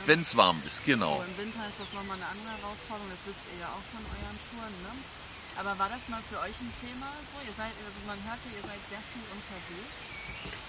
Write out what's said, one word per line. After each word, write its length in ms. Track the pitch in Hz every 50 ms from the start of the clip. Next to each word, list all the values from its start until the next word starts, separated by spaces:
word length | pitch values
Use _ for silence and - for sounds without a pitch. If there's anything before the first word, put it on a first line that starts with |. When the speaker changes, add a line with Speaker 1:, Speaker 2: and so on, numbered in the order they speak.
| 196
Speaker 1:
Wenn's 320 | 151 160 170 160 - -
warm 240 | 117 98 90 82 78 71
ist, 200 | 71 - - -
genau. 320 | 143 131 113 92 78 73
Speaker 2:
So, 60 | 69 -
im 140 | - 180
Winter 300 | 196 208 226 226 226 214
ist 120 | 208 202 214
das 120 | 202 185 208
nochmal 220 | 202 196 196 190
eine 100 | 185 180
andere 220 | 165 190 208 220 226 220 208
Herausforderung, 480 | 202 208 208 208 - - 220 208 202 196
das 120 | 180 175 -
wisst 180 | 196 196 - - 202 180
ihr 60 | 175
ja 60 | 175 - 117
auch 120 | 196 196 -
von 120 | 240 220 214
euren 320 | - 208 202 202 202 208 214 - -
Touren, 240 | 233 233 226 214 196 180 180
ne? 100 | 202 240 269 269 - - - - - - - - - -
Aber 200 | 185 190 202 196 190
war 100 | 196 196
das 180 | 240 254 -
mal 140 | 240 226 226 208 -
für 80 | 214 160
euch 160 | 165 196 220 -
ein 100 | 247 233 220 -
Thema 300 | 240 240 254 254 269 277 285 294 285 - 277
so? 80 | 285 269
Ihr 120 | 220 196
seid, 160 | 220 220 226 214 190 214
also 160 | 208 196 202 202
man 120 | 208 202 196 202
hörte, 240 | 220 233 240 247 247 214
ihr 80 | 202 196
seid 160 | 208 202 202 185
sehr 160 | - 202 214 220 -
viel 140 | - 240 220 208 190
unterwegs. 640 | 208 - - 196 180 180 - 170 185 233 294 - - - - - - - - - - - 185 - - -